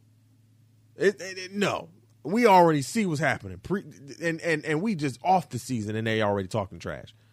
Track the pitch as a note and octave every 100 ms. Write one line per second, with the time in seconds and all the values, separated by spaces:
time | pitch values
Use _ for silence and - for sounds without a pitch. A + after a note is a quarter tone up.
0 | _ _ _ _ _ _ _ _ _ -
1 | F3 G3+ F3+ F#3+ F#3 G3+ F3+ F#2+ - -
2 | _ _ - A3 A#3 F#3 E3+ D3+ C3 A3+
3 | G3 D3 D3+ A#2+ G2 F#2 - F#3+ D3+ -
4 | C#3 - E3+ E3 E3 D#3 D3+ D#3 G#3+ F3+
5 | C#3+ B2+ F3 F#3 - B2 - B2 G#2 G#2+
6 | A2+ A2 G#2+ G2+ F#2+ A2+ F#2+ E2+ F2 C#2+
7 | - - _